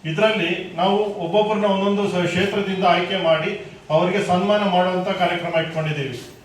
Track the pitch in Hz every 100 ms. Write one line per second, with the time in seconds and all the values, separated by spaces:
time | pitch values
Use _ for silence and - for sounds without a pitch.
0 | 160 160 214 214 165 180 - 165 190 202
1 | 208 196 165 202 214 208 202 190 202 202
2 | 196 175 175 175 202 208 190 185 185 175
3 | 180 190 165 156 190 208 - - - 156
4 | 180 196 175 180 202 208 196 180 180 180
5 | 190 180 175 175 170 165 160 160 156 147
6 | 131 117 - -